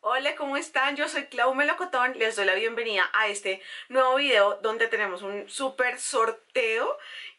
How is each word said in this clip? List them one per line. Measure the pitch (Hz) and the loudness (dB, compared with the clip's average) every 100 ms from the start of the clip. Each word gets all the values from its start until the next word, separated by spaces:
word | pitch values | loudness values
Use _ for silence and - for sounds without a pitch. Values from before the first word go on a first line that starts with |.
| 208 262 | 0 0
Hola, | 277 320 | 0 -4
¿cómo | 285 277 | -4 -4
están? | - 269 269 285 | -2 0 0 0
Yo | 302 | -2
soy | 302 | -4
Clau | 277 247 240 262 | -6 0 2 4
Melocotón, | 294 320 359 254 254 254 | 0 0 -2 0 0 2
les | 220 214 | -2 2
doy | 190 | 0
la | |
bienvenida | 190 226 233 226 202 175 | 2 0 -2 -2 0 2
a | 214 214 | 2 0
este | 202 190 190 - - - | -2 -4 -6 -8 -16 -2
nuevo | 254 254 262 | 2 4 4
video | 285 220 202 202 | 4 6 6 4
donde | 220 220 226 | -2 0 0
tenemos | 220 208 180 | 0 -2 -4
un | 196 202 202 | -6 -8 -8
súper | - 262 262 247 247 | -6 -6 0 -2 0
sorteo. | - 262 226 226 _ 262 226 226 381 587 - - - | -4 0 0 0 _ 0 0 0 0 -4 -8 -14 -16